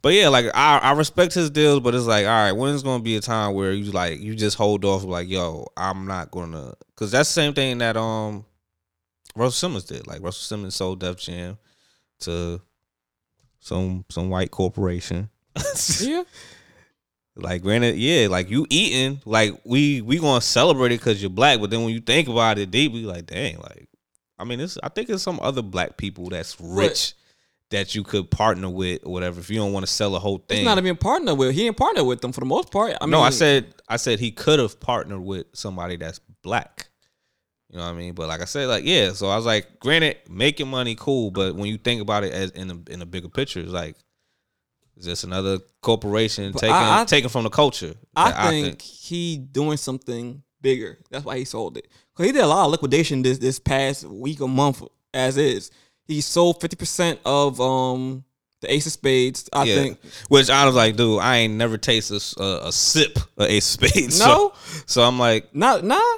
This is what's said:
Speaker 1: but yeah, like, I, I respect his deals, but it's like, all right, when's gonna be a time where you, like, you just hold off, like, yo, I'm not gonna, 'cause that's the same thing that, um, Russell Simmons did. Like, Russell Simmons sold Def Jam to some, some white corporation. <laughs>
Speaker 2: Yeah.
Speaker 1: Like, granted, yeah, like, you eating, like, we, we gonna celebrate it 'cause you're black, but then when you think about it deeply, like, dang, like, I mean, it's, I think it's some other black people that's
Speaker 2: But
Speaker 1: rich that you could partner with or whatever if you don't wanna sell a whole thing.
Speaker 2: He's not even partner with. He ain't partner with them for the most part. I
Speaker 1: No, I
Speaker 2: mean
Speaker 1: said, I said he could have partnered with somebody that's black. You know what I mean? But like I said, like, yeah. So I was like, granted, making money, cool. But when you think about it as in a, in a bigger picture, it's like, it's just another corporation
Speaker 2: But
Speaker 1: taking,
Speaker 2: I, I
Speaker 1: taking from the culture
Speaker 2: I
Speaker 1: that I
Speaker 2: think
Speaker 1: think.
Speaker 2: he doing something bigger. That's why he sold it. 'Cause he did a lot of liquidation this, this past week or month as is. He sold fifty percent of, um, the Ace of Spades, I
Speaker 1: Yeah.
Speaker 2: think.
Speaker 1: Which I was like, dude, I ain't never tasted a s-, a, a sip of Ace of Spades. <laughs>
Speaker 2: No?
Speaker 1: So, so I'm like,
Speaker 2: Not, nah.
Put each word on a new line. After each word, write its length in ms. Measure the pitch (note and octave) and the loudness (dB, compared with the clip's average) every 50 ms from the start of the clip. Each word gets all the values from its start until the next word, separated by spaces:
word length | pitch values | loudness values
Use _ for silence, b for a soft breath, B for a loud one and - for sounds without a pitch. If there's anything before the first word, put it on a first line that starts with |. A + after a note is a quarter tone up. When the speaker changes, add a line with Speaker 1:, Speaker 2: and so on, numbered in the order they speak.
| - | 4
Speaker 1:
but 100 | C#3+ F3 | 4 4
yeah, 140 | G3+ G3+ D3+ | 6 6 6
like, 160 | C3+ B2 A#2+ A#2 - | 6 4 2 2 2
I, 240 | B2 C#3 D3+ D3 | 4 6 6 6
I 140 | C#3 - C3 C#3+ | 6 6 4 4
respect 400 | D3+ D#3 D3 - - F3 F3 - | 2 0 0 2 2 2 2 2
his 160 | F3+ E3+ D3+ | -2 -2 0
deals, 300 | C#3+ D3+ D3+ D3 C#3+ C#3 | 2 4 4 4 4 4
but 160 | B2 B2 A#2+ | 2 2 0
it's 100 | B2+ A#2+ | 0 2
like, 220 | A#2 A2 G#2 G2+ | 2 2 2 4
all 40 | G#2 | 4
right, 200 | A2+ A2 G#2 G2+ | 4 4 4 4
when's 320 | F#2+ G#2+ B2+ C#3 C#3+ C#3+ C3 | 2 0 0 -2 -2 -2 -2
gonna 180 | C3+ B2+ B2 | -4 -4 -4
be 140 | A2 A2+ A2+ | -2 -2 -4
a 60 | G#2+ | -2
time 340 | G2+ - A#2 A2+ G#2+ G2+ G2 | -2 -2 -2 -2 -2 -2 -2
where 160 | G2 G2 F#2+ F#2+ | -2 -2 -2 -2
you, 180 | G2+ G2+ G#2 | -2 -4 -4
like, 280 | G2 F#2 F2+ F2 D#2+ D2 | -2 -2 -2 -2 -4 -6
you 160 | G#2 G#2+ G#2+ | -8 -10 -6
just 200 | A2 G#2+ G#2 G2 | -2 -2 -2 0
hold 300 | - A2 G#2 G#2 G2 F#2+ | 0 2 2 2 2 2
off, 180 | G2+ G2 F#2+ G2+ | 0 0 0 -2
like, 240 | F#2 F2+ F2 F2 F#2 | -4 -6 -6 -6 -4
yo, 360 | F#2 F#2 F2 E2+ D#2+ D#2 - - _ | -4 -4 -4 -4 -6 -8 -12 -14 _
I'm 300 | - F#2 F#2+ F#2+ F#2+ F#2+ | -6 -6 -6 -4 -6 -8
not 240 | G2 F#2+ F#2 D#2+ - | -8 -8 -8 -8 -10
gonna, 460 | - F2+ E2+ E2 E2 D#2 C2+ B1 - _ - _ _ | -10 -10 -10 -10 -10 -12 -12 -14 -18 _ -20 _ _
'cause 140 | - G#2+ G2+ | -8 -6 0
that's 200 | A2 B2+ D3+ - | 2 2 2 2
the 40 | - F3 | 2 0
same 140 | D3+ D3 C#3 | 0 0 0
thing 240 | C#3+ C3+ C3 B2 A#2+ | -2 -2 -2 -2 -2
that, 180 | A#2+ A2+ A2 | -2 -2 0
um, 480 | A2+ A2+ A2+ A2 A2 G#2+ G#2+ G#2+ G2+ G#2 _ _ _ _ _ _ _ _ _ _ _ _ _ _ _ _ - - | -2 -2 -2 -4 -4 -4 -6 -8 -10 -14 _ _ _ _ _ _ _ _ _ _ _ _ _ _ _ _ -18 -4
Russell 340 | A2+ A#2 B2+ B2 - - F3+ | -2 -2 0 0 -2 -4 -4
Simmons 160 | D3 G2 F2 | -4 -6 -8
did. 200 | - - B1+ - | -10 -14 -14 -14
Like, 160 | - - C#2+ | -14 -16 -10
Russell 220 | - F2 F2+ - - | -10 -10 -10 -8 -10
Simmons 320 | - A2 G#2 G2+ F#2+ - | -10 -8 -8 -8 -8 -6
sold 240 | - G2 F#2 F#2+ F#2 | -4 -4 -4 -4 -6
Def 180 | A2 G#2+ F#2 | -6 -8 -8
Jam 400 | F2 - - F2 F2 F2 F2 G2+ G#2+ _ _ _ _ _ _ _ _ _ _ _ _ | -8 -12 -12 -10 -10 -10 -12 -14 -16 _ _ _ _ _ _ _ _ _ _ _ _
to 420 | - F2 E2+ E2+ F2 E2+ E2+ F2 _ _ _ _ _ _ _ _ _ _ _ _ _ _ _ _ _ _ _ _ | -10 -6 -6 -4 -4 -6 -8 -10 _ _ _ _ _ _ _ _ _ _ _ _ _ _ _ _ _ _ _ _
some, 460 | _ - - F2+ F#2+ F#2 F#2 F#2 F#2+ _ | _ -6 -4 -4 -2 -4 -4 -6 -10 _
some 180 | - E2 E2+ F#2 | -8 -6 -4 -2
white 220 | F#2 F#2 F#2 - | -2 -2 -2 -2
corporation. 800 | - - F#2+ F2+ - - G2+ F2+ F2 F2 - - F2 F2 G#2 G#2+ _ _ _ _ _ | -2 -2 -2 -2 0 -2 -2 -2 -2 -4 -6 -6 -6 -6 -6 -8 _ _ _ _ _
<laughs> 440 | - - C#5+ C#5 - - - - - | -6 -6 -6 -4 -4 -2 -2 -2 -2
Speaker 2:
Yeah. 220 | G3+ C4 D#4 F4 F4+ B B B B B B B B B B B B B B _ _ _ _ _ _ _ _ - | -2 -2 -2 -4 -6 B B B B B B B B B B B B B B _ _ _ _ _ _ _ _ -10
Speaker 1:
Like, 220 | - F2 F2+ F2 | -6 -6 -6 -2
granted, 360 | F2+ G2 G#2+ A#2+ A#2+ A#2+ F2 | 0 0 2 4 2 2 2
yeah, 300 | F2 A#2 C#3+ F3 D3+ A2+ G2+ | 0 0 2 4 4 4 4
like, 200 | F#2 F2+ F#2 F#2+ | 2 0 -2 0
you 160 | G#2+ C#3 D#3+ - | -2 -2 0 2
eating, 500 | C3 E3 G#3+ D#3+ - C3 C3 C3+ C#3 C#3 _ | 2 2 2 2 0 0 0 -2 -4 -8 _
like, 380 | G#2+ A2 A2 A2 G#2+ F#2 - _ | 0 2 2 2 2 0 -8 _
we, 380 | A2+ B2 C3+ D3 C#3+ C#3+ B2+ | 0 2 2 4 4 2 -2
we 160 | G#2+ A2+ - | 0 -2 -2
gonna 240 | F3 D#3+ D3 C3 A#2+ | 2 2 2 2 2
celebrate 500 | - - - B2 C3 F3+ D3+ C3 B2+ A#2+ | 2 2 4 4 6 6 4 4 4 2
it 80 | A#2+ A2+ | 2 2
'cause 200 | - A#2+ G#2+ G2 | 0 0 0 0
you're 80 | G2+ F#2+ | -2 -6
black, 300 | F2+ G#2 B2+ D3 C3+ A2+ | 0 4 4 4 4 4
but 100 | G#2 G2 | 0 -2
then 140 | A2 A2+ A#2 | -2 -2 -2
when 100 | A2+ A2+ | -2 -4
you 60 | A2+ | -4
think 280 | A2 - A#2+ D#3 D#3+ | 0 2 2 2 2
about 300 | B2+ A#2 A#2 A2+ A2+ G#2+ | 2 2 2 2 2 2
it 140 | G2+ G2+ F#2+ | 0 -2 -2
deeply, 320 | F2 B2 D3 D3+ A2+ A#2 A2+ | 0 0 0 0 -2 -6 -10
like, 240 | G#2 F2+ F2 E2 | -10 -10 -10 -12
dang, 320 | - - F#2 C3+ G#2+ D#2+ E2 | -10 -8 -6 -6 -6 -8 -10
like, 280 | D#2 - - - - _ _ _ _ _ _ _ _ _ _ _ | -16 -18 -20 -20 -20 _ _ _ _ _ _ _ _ _ _ _
I 40 | G2 | -10
mean, 160 | A#2 B2 A#2+ | -8 -6 -6
it's, 160 | D3 F#3 - - | -8 -8 -10 -10
I 80 | - - | -12 -8
think 180 | _ G#3 A#3 A#3+ | _ -8 -6 -6
it's 100 | G#3+ F#3+ | -6 -6
some 180 | - F#3+ F3 - - | -4 -6 -6 -4 -4
other 180 | A#2+ C#3 B2+ | -4 -4 -4
black 360 | A2+ G2 F#2 F#2 F2 - - | -8 -6 -4 -4 -4 -4 -6
people 320 | - - G2 F#2+ - F2 F2+ | -8 -10 -10 -10 -10 -12 -10
that's 260 | F#2 E2+ D#2+ - - | -10 -10 -10 -12 -14
Speaker 2:
But 100 | - F2 | -14 -12
Speaker 1:
rich 480 | E2+ F2+ G2 G2+ G2+ - - - - - _ _ _ _ _ _ _ _ _ _ _ | -6 0 2 2 2 2 0 -4 -4 -6 _ _ _ _ _ _ _ _ _ _ _
that 240 | - G2+ G2 - - | -4 -4 -4 -4 -6
you 80 | A2 G2 | -8 -6
could 280 | - - G2+ F#2 - | -2 -2 -2 0 0
partner 400 | - - G#2+ A2+ G#2 F2+ F#2+ F#2 | 0 2 2 2 2 0 -4 -6
with 300 | F2+ F#2 F#2+ F2+ F2+ - - | -4 -4 -4 -4 -4 -6 -6
or 80 | - F2+ | -8 -6
whatever 260 | F2+ F2+ F2+ F2 F2 | -4 -4 -4 -6 -8
if 120 | E2+ F#2+ | -8 -6
you 60 | G#2+ | -4
don't 140 | A2 G#2 G2+ | -2 -2 -2
wanna 140 | G2 G2 F#2+ | -2 -4 -4
sell 300 | - - - G#2+ G2+ G2 | -4 -2 0 0 0 0
a 40 | F2 | -2
whole 200 | F#2 G#2 G2 F#2 | -2 -2 -4 -4
thing. 180 | _ _ G3 | _ _ -2
Speaker 2:
He's 80 | G#3 - | 0 2
not 140 | A#3 G#3 F#3+ | 2 2 2
even 180 | F#3 F#3 F3 | 2 0 -2
partner 380 | E3 - G3 C4 G4 E4+ G#3+ D#3 | -2 0 0 0 0 0 -2 0
with. 180 | C3+ C3+ B2+ C3 | 2 2 0 2
He 140 | D#3+ A3 | 0 -2
ain't 100 | A#3 G#3+ | -2 0
partner 260 | - B3+ F4+ A4 G3+ D3+ | 0 0 0 2 2 0
with 180 | B2+ B2+ A#2+ | 0 0 -2
them 100 | - B2 | -4 -8
for 80 | B2+ - | -6 -6
the 80 | - | -4
most 240 | C3 - F4 F#4 - | -2 -2 -2 -2 -2
part. 260 | - G3 A3 A3+ - - | -2 -2 0 0 -2 -4
I 60 | - | -2
Speaker 1:
No, 140 | D3+ - D#3+ | 2 4 6
I 40 | G#3+ | 6
Speaker 2:
mean 80 | C#4 - | 4 4
Speaker 1:
said, 420 | A#2+ E3+ D3 C#3 C3+ A#2+ - _ _ _ | 4 4 4 4 4 2 -2 _ _ _
I 100 | _ A2+ | _ -6
said 220 | A#2+ - B2+ A#2 G#2+ | -4 0 0 0 0
he 120 | B2 A2+ | -2 -6
could 260 | G#2 - - - D#3 | -6 -2 2 2 4
have 220 | D3 B2 G#2 - _ | 4 2 0 -4 _
partnered 420 | - - A#2+ A2 - - G2+ F#2+ | -4 -2 -2 -2 -2 -6 -10 -10
with 240 | F2+ G2 G2 F2+ - _ _ | -8 -8 -8 -8 -10 _ _
somebody 420 | - - G#2 F#2+ F2+ F2 F2 F2+ | -12 -12 -10 -8 -8 -8 -8 -8
that's 240 | E2+ E2+ D#2+ D#2 - _ _ - _ | -8 -10 -12 -12 -14 _ _ -20 _
black. 460 | _ F2 G#2+ A2+ - - _ - - _ _ _ _ _ _ _ _ _ _ _ _ _ _ _ _ _ | _ -4 -4 -4 -4 -6 _ -20 -20 _ _ _ _ _ _ _ _ _ _ _ _ _ _ _ _ _
You 80 | - | -12
know 60 | F2 E2+ | -10 -8
what 60 | F2 F2 | -8 -8
I 40 | |
mean? 160 | E2+ E2+ F2 F2 | -8 -10 -12 -8
But 140 | E2 D#2+ D#2+ | -8 -6 -6
like 120 | D#2+ D#2+ | -6 -6
I 40 | F2+ | -8
said, 220 | - - C#3+ C#3 | -8 -6 -6 -2
like, 160 | B2+ A#2 G2 C#2 | -2 -2 -2 0
yeah. 280 | D3+ F#3 E3 G#2 F#2 F2+ | 2 2 4 4 2 0
So 140 | F#2+ G2+ | -2 -2
I 80 | F#2+ G2 | -2 -2
was 100 | A2 A2+ | 0 0
like, 340 | A#2 A2 G#2+ F#2+ _ _ _ | 0 0 0 -2 _ _ _
granted, 380 | - B2+ D#3 E3 D#3+ D3 - - _ | -2 0 2 2 2 0 -2 -6 _
making 420 | - E2+ F#2 A#2 D3 D3 - D3 C3 | -16 -6 0 0 0 0 -2 -8 -6
money, 260 | C3+ C3 B2 A#2+ A2+ | -4 -4 -4 -4 -6
cool. 340 | A2 - - C#3 C3 A2+ G2+ | -6 -2 -2 0 0 0 -2
But 240 | F#2 G2 F#2+ F#2+ D#2 | -2 -2 -2 -2 -2
when 140 | F2 G#2 G2+ | -4 -6 -6
you 80 | A2 | -6
think 240 | A2 _ A#2+ A#2+ A#2 | -4 _ -2 -2 -2
about 220 | G#2 G#2 G#2+ G#2 G2+ | -2 -2 -2 -2 -2
it 100 | F2+ B1+ | -2 -4
as 160 | F#2 G2 F#2 | -4 -6 -6
in 200 | - - F#2 F#2 | -8 -10 -12 -12
a, 200 | F2 E2+ E2+ - | -12 -14 -14 -16
in 120 | - F2+ F2 | -14 -14 -14
a 20 | |
bigger 240 | F2 F2 F#2 E2+ F2 | -12 -12 -12 -12 -8
picture, 300 | _ - C#3 - - F#2 | _ -6 -6 -4 -6 -10
it's 100 | E2 F2 | -10 -6
like, 260 | F2+ F2 E2 D#2 D#2 _ _ _ _ _ _ _ _ _ _ _ _ _ _ _ _ _ _ _ _ | -6 -8 -8 -8 -12 _ _ _ _ _ _ _ _ _ _ _ _ _ _ _ _ _ _ _ _
it's 100 | _ F2+ | _ -8
just 180 | E2+ F2 - - | -8 -8 -8 -6
another 340 | F2+ F2+ F#2+ F#2+ F#2+ F#2+ F#2 - _ _ _ - | -6 -4 -2 -2 -2 -2 -4 -6 _ _ _ 2
corporation 680 | - A#2 A2+ A2 G#2 G2+ A2 A2+ G#2+ - - G2+ G2 G2 | 2 2 2 2 -2 0 2 0 0 -2 -6 -8 -6 -4
Speaker 2:
But 60 | C3+ | -2
Speaker 1:
taking, 120 | A#2 A2 A#2+ | 2 4 4
Speaker 2:
I, 260 | F3+ - - E3 G#3 | 4 4 6 4 4
I 40 | A#3 | 4
Speaker 1:
taking 240 | G#3+ E3+ D3 A#2+ B2 | 4 2 2 2 2
from 140 | A2+ B2+ A2+ | -2 -2 -2
the 80 | A2 | 0
culture 420 | - - D3+ C#3 - - - D#2+ - - _ _ _ | 2 4 4 4 2 -4 -10 -10 -12 -16 _ _ _
Speaker 2:
I 160 | D#3 E3+ A3+ | 2 2 2
Speaker 1:
that 80 | - - | 4 2
I 100 | G#2 E3 | 2 2
Speaker 2:
think 160 | D#3+ D3+ D3 | 2 0 -2
Speaker 1:
think. 160 | F2+ D#2+ - | -4 -6 -10
Speaker 2:
he 560 | - - - - - - E3+ F3 E3+ E3+ E3 | -18 -20 -20 -20 -12 -8 -6 -4 -4 -4 -6
doing 400 | C#3+ C3 C3+ C3 C3 D3 D3+ D3+ | -8 -10 -6 -4 -2 0 0 -2
something 640 | D3 - - C3 C3 _ - A#2+ A#2 A#2+ B2 B2+ C#3+ _ _ _ _ | -4 -4 -6 -8 -8 _ -8 -10 -8 -10 -12 -14 -16 _ _ _ _
bigger. 380 | - C3+ C3 B2 G#2+ F2+ - _ _ _ | 0 0 0 0 -2 -10 -14 _ _ _
That's 120 | - C3+ C#3+ | -14 -12 -10
why 140 | - B2+ | -8 -8
he 80 | C3 C#3 | -8 -8
sold 320 | - - C#3+ A2 D#2+ - | -8 -8 -8 -8 -8 -10
it. 100 | - - b b b b b b | -12 -18 b b b b b b
'Cause 100 | - E3+ | 0 0
he 60 | A3 | 2
did 100 | C4+ D4 | 4 4
a 60 | G#3+ | 6
lot 180 | D3+ D#3 F#3+ F#3 | 6 6 6 4
of 60 | C#3+ | 4
liquidation 500 | D#3 D#3+ - C3+ C3+ D#3 E3 - D3 C3 | 2 0 0 2 2 2 2 2 0 2
this, 160 | B2+ B2+ B2+ | 2 2 2
this 220 | C3+ D3+ C3 C3 - | 2 0 -2 -2 -2
past 460 | _ - C#3 C3+ C3+ C3+ C#3 - - | _ 0 0 2 0 0 -2 -6 -10
week 360 | D2 G2 G2+ B2 C#3 D#3 C#3 | -14 -14 -8 -8 -8 -6 -4
or 80 | C#3 C3 | -4 0
month 320 | C3 C3 C#3+ C#3+ C3 G#2 F#2 - _ _ _ _ - | 2 4 4 2 2 -2 -10 -20 _ _ _ _ -4
as 240 | C3 C3 C3 C3+ | 0 0 0 2
is. 320 | C#3 D3+ C3+ B2 - - - b b b b b b _ | 2 2 2 2 -2 -6 -12 b b b b b b _
He 120 | - D#3 D3+ | -6 -4 -4
sold 400 | D3 - - F3 F3 F3 E3 - | -4 0 2 4 4 4 4 0
fifty 140 | - E3 - | -4 -8 -8
percent 420 | - - - - - F3+ E3+ D3+ - _ | -6 -8 -6 -2 0 0 0 0 -2 _
of, 360 | A#2+ C#3 C#3+ C#3+ C#3+ B2+ A#2+ | 0 2 4 4 2 2 0
um, 640 | B2 C3 C3 B2+ C3 C3 C3 C3 B2+ C3 C3 C3 C3 _ _ _ _ _ _ _ | 0 0 2 0 0 0 -2 -4 -4 -6 -8 -10 -14 _ _ _ _ _ _ _
the 120 | - - C3+ | -4 -2 0
Ace 140 | D3 D3 | 0 0
of 60 | D#3+ - | -4 -8
Spades, 540 | - - C3+ C3 C3 B2+ B2+ B2+ - - - - | -2 0 2 4 4 2 2 -2 -6 -12 -4 -2
I 120 | C#3+ C#3 | 0 2
Speaker 1:
Yeah. 100 | A#2 G2+ | 4 4
Speaker 2:
think. 240 | C#3+ C#3 C3 G#2+ - B B B B B B | 4 2 0 -4 -10 B B B B B B
Speaker 1:
Which 200 | C#3 C#3 C3 B2 | 6 6 8 6
I 160 | C3 C#3 C#3+ | 6 6 6
was 80 | C3+ B2+ | 6 6
like, 220 | B2 A2+ A2 G#2+ | 6 4 4 4
dude, 240 | G#2+ A#2+ A2+ G#2+ G2 | 4 2 2 4 2
I 160 | F2+ B2 B2+ | 2 2 2
ain't 160 | A#2+ A2+ A2 G#2+ | 2 2 0 0
never 240 | G#2+ A#2 A#2 A2 | 0 0 -2 -2
tasted 360 | G#2 - - A#2+ A2 G#2 - G2+ | -2 0 0 0 0 0 -2 -6
a 20 | |
s-, 200 | G2+ - - - - | -6 -6 -8 -6 -4
a, 220 | F#2+ G2 F#2 D#2 - | -4 -2 -2 -4 -4
a 80 | E2 | -4
sip 480 | - - - - - D#3 G3 G#3+ - - - _ _ | -2 0 2 2 4 4 4 4 2 -4 -6 _ _
of 80 | - G#2 - | -2 2 2
Ace 240 | G#2+ G#2 - - - | 4 2 2 0 0
of 120 | - - | 2 2
Spades. 300 | - - G3 D3 B2 C#3+ F3+ | 4 4 2 2 2 2 4
<laughs> 60 | G#3+ | 6
Speaker 2:
No? 0 | |
Speaker 1:
So, 580 | B3+ D4 F#4+ G#4 G4+ - - - - - D#3 - | 8 8 6 6 2 0 -8 -18 -14 -14 -14 -8
so 160 | - - B2 A#2 | -2 2 4 4
I'm 160 | A#2+ B2+ B2 | 4 4 4
like, 340 | B2 A#2 A2+ A2 - _ _ | 2 4 2 2 0 _ _
Speaker 2:
Not, 300 | C#3+ G3 B3+ B3 F3 E3+ | 2 2 4 4 2 2
nah. 160 | G3+ C4+ F#4+ A4+ A#4+ A#4 | 0 2 2 2 2 0